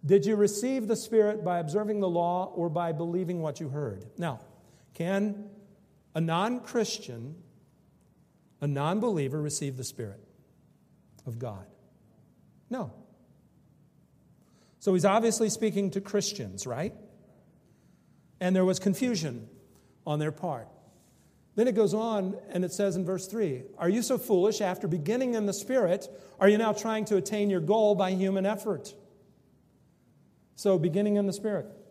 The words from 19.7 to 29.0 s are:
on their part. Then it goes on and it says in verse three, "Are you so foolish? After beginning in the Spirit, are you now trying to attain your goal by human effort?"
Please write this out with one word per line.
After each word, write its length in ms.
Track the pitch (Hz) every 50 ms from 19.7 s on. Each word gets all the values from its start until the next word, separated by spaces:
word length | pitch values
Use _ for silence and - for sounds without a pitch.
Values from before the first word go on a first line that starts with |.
| - - _ _ _ _ _ -
on 100 | 151 147
their 140 | 151 151
part. 360 | 151 - - 180 147 120 110 - - - _ - _ - _ _ _ _ _ _ _ _ _ _ _
Then 120 | - 226 254
it 60 | 226
goes 200 | 202 220 196 156
on 420 | 214 220 233 226 208 190 185 202 - - -
and 160 | - 185 180
it 80 | 175
says 240 | 180 - 202 196 175
in 80 | 175 185
verse 240 | 165 190 185 185 -
three, 380 | - 226 214 170 135 127 123 - - -
"Are 120 | - 175
you 120 | 190 233
so 160 | 240 - 269 240
foolish? 440 | - - 220 180 175 214 214 214
After 260 | 214 185 185 180 - 165
beginning 480 | 156 185 147 151 220 247 262 254 240
in 100 | 226 214
the 80 | 202 185
Spirit, 560 | - - - 254 262 220 170 180 202 - - - - - - - -
are 80 | - 196
you 100 | 208 214
now 140 | 226 220
trying 340 | 208 214 - 226 220 220 214
to 120 | 214 214 190
attain 320 | 185 - 220 214 208 202
your 100 | 196 180
goal 360 | 160 151 202 226 220 208 208
by 160 | 180 196 185
human 340 | 190 185 190 190 196 190 190
effort?" 500 | 196 214 202 202 233 196 139 - - - -